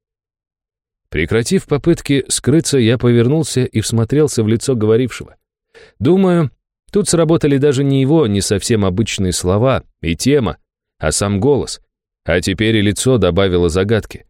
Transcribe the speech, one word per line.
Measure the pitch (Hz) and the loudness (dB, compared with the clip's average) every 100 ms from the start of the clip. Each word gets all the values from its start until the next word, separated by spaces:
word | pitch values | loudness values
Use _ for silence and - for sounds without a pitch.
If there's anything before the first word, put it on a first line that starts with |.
| _ _ _ _ _ _ _ _ _ _ _ | _ _ _ _ _ _ _ _ _ _ _
Прекратив | 78 78 110 117 190 - | -6 -2 -2 0 -2 -2
попытки | 143 170 165 - 139 - | -2 0 -2 0 -2 -2
скрыться, | - 123 156 - 139 | -4 0 0 2 2
я | 110 120 | 2 2
повернулся | 123 117 117 160 151 131 - | 2 2 2 0 -2 -4 -2
и | 110 | -4
всмотрелся | - 113 113 143 151 - | -2 -2 0 2 2 0
в | 107 | 0
лицо | 113 - 120 | 0 0 0
говорившего. | 107 117 127 - - - _ _ _ - - _ | 2 2 0 -8 -16 -20 _ _ _ -20 -20 _
Думаю, | 131 190 185 175 143 - _ _ _ | 0 2 4 2 -2 -6 _ _ _
тут | 208 175 | -2 0
сработали | 170 156 165 151 139 | 0 2 2 2 2
даже | 147 131 | 2 2
не | 139 135 | 0 0
его | 131 160 120 | 2 2 2
не | 101 | 0
совсем | - 101 - 110 | 0 -2 0 0
обычные | 98 92 110 - 92 | 0 0 -4 -2 -4
слова | - 90 104 127 107 - _ | -2 0 0 0 -2 -6 _
и | 82 85 | -6 -2
тема, | 127 143 98 - _ _ _ _ | 0 0 0 -6 _ _ _ _
а | 78 | -4
сам | - 101 98 | -2 -2 0
голос. | 127 131 71 - _ _ _ _ - | 0 0 -4 -12 _ _ _ _ -2
А | 87 | -2
теперь | 95 85 110 110 | -2 -2 0 2
и | |
лицо | 104 95 127 127 | 0 0 0 2
добавило | 92 85 98 90 87 | 2 2 0 2 0
загадки. | 90 98 87 - - - | 0 0 -2 -4 -14 -20